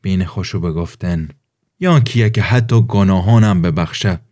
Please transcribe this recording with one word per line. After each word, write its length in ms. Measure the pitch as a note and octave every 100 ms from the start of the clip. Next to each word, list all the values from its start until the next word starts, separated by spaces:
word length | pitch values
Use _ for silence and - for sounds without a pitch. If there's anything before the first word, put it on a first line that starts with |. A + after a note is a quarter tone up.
بین 240 | G2 F#2 F2+
خوشو 340 | - F2+ -
بگفتن: 680 | E2+ D#2+ E2+ - F2+ E2+ D2+ - _ _ _ _
«یان 240 | F3+ D#3+
کیه 260 | A#2+ A#2+ G#2+
که 120 | A2
حتی 400 | F2+ B2 A#2 A#2
گناهانم 800 | A2+ G2+ G2 F#2+ F#2 A2+ G#2+ F#2
ببخشه؟» 580 | E2+ D#2 E2 - G2+ E2 _